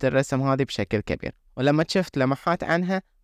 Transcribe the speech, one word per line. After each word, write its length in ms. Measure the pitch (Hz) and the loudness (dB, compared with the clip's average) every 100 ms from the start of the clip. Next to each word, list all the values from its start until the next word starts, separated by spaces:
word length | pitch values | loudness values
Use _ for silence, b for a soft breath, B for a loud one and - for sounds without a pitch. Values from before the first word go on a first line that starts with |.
الرسم 380 | 131 127 - 131 | 2 0 0 0
هذه 200 | 135 135 | 0 0
بشكل 380 | 135 - 101 104 | 0 -4 -2 -2
كبير، 320 | - - - - _ - | -2 -4 -6 -10 _ -2
ولما 280 | 139 151 165 | 2 2 2
شفت 300 | 190 175 143 | 0 0 0
لمحات 460 | 131 139 170 175 | 0 0 -2 -2
عنها 380 | - 170 180 190 - _ | 0 0 0 -4 -6 _